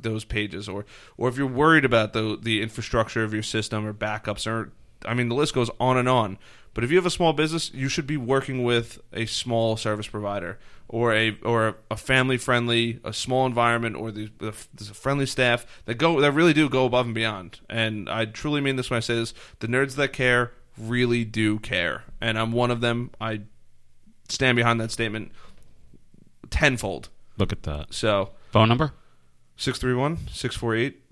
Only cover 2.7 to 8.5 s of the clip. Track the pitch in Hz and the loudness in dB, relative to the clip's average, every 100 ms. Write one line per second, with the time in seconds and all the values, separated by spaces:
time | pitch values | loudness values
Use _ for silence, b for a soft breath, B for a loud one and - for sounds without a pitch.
2.7 | - - 120 110 117 110 107 110 113 101 | -6 -2 0 0 0 -2 -2 -4 -4 -2
3.7 | 110 107 107 107 107 - 101 110 113 101 | -4 -6 -6 -6 -6 -6 -6 -4 -4 -6
4.7 | - - - - 120 120 123 151 131 117 | -12 -20 -14 -6 -2 0 2 2 2 -2
5.7 | - 127 127 123 127 104 95 b b b | 0 2 2 4 2 0 -4 b b b
6.7 | - 120 175 175 - 170 147 156 160 - | -4 2 2 2 2 2 4 0 0 -6
7.7 | 135 135 - 135 151 120 135 135 | -4 -4 -4 -4 -4 0 0 0